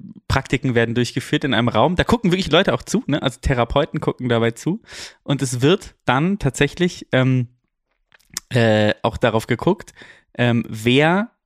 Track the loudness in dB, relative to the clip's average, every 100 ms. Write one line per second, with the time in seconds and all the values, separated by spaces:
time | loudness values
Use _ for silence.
0 | -16 -14 -6 -4 -2 -2 0 0 0 0
1 | -2 -4 -4 -2 0 0 2 2 2 2
2 | 0 0 2 0 2 2 2 0 -2 -4
3 | -2 -2 -4 -4 -2 0 0 0 -2 -4
4 | -6 -4 -2 0 0 -2 -4 -6 -8 -18
5 | -18 -12 -6 -4 -4 0 2 2 -2 -8
6 | -2 0 0 -2 -2 -2 -2 -2 -4 -4
7 | -2 0 2 0 -2 _ _ _ _ _
8 | _ _ _ -14 -4 2 4 4 2 0
9 | -4 0 0 0 -2 -2 -2 -2 -6 -20
10 | -20 -20 _ -2 0 0 -2 -4 0 4
11 | 4 2 -2 _